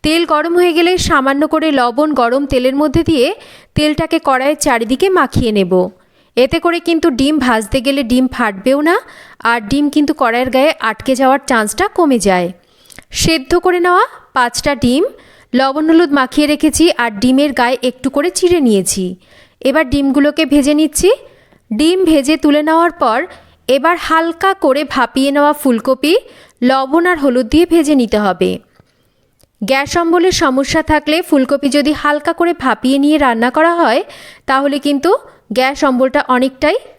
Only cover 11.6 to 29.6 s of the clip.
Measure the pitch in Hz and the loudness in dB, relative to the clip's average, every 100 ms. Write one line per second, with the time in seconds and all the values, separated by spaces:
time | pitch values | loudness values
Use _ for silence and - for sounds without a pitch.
11.6 | 214 - 392 - 320 247 196 180 175 185 | -2 -2 -4 0 0 2 2 0 -2 -8
12.6 | _ _ _ - _ - - 320 262 349 | _ _ _ -20 _ -4 -2 -2 0 -2
13.6 | 370 359 349 359 440 - _ - 240 - | 0 0 2 2 0 -6 _ -2 -2 -2
14.6 | 294 269 240 262 466 - - - _ 240 | -4 -2 0 0 -2 -6 -20 -20 _ -2
15.6 | 269 277 311 320 339 285 254 - 294 294 | 0 0 2 2 4 0 0 0 0 0
16.6 | 311 - 339 - 240 202 247 262 294 247 | 0 2 0 2 -4 -2 0 2 0 0
17.6 | 240 254 254 240 277 277 330 359 349 349 | -2 -2 -4 -4 -4 -2 -2 0 0 2
18.6 | 254 202 185 - 180 185 _ - _ _ | 2 0 0 -4 -6 -8 _ -20 _ _
19.6 | 262 285 311 285 277 269 285 294 311 285 | -2 -2 -2 -2 0 2 0 0 0 2
20.6 | 269 302 311 - 359 523 - _ _ _ | 2 0 0 0 0 0 -6 _ _ _
21.6 | _ 320 311 370 349 311 262 311 302 294 | _ -2 0 2 2 2 2 0 2 2
22.6 | 302 320 339 320 254 226 349 - _ _ | 2 0 0 0 -2 -2 -6 -14 _ _
23.6 | - 269 311 349 - 330 330 330 381 381 | -2 0 0 -2 0 -2 -2 -2 -2 0
24.6 | 311 269 302 - 233 262 269 285 294 294 | 0 0 -2 -4 -2 0 0 2 0 0
25.6 | 269 226 240 262 294 415 - - - _ | 0 0 -2 -2 0 0 -2 -20 -20 _
26.6 | 247 269 269 311 349 339 277 247 220 302 | -2 0 0 0 0 0 0 0 0 2
27.6 | 339 339 285 285 233 208 208 180 185 185 | 2 2 2 0 2 0 -2 -2 -4 -4
28.6 | _ _ _ _ _ _ _ _ _ _ | _ _ _ _ _ _ _ _ _ _